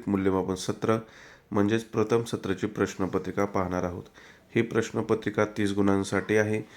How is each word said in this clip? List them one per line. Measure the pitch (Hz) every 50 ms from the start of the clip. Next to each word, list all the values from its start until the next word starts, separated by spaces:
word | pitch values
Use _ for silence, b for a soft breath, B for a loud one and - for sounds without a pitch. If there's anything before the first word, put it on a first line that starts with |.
| -
मूल्यमापन | 101 101 95 95 98 95 95 90 92 92
सत्र | 90 - - 104 - - 110 110 113 - B B B B B B B B _
म्हणजेच | 104 101 101 104 113 113 113
प्रथम | - - 117 107 110 120 117 117
सत्राची | - - 101 - 95 95 - 110
प्रश्नपत्रिका | 104 - - 101 95 - - 98 90 - 92 - 92 - 101 101
पाहणार | 101 - 98 92 90 90 90 90
आहोत. | 87 87 101 101 - b b b b b b b _ -
ही | 117 113
प्रश्नपत्रिका | 113 - 113 113 - - 120 - - 110 110 - 107 98 113 107
तीस | 104 - 110 104 98 101
गुणांसाठी | 101 98 101 98 98 95 - 101 98 92 - 104
आहे, | 107 107 107 107 107 - B B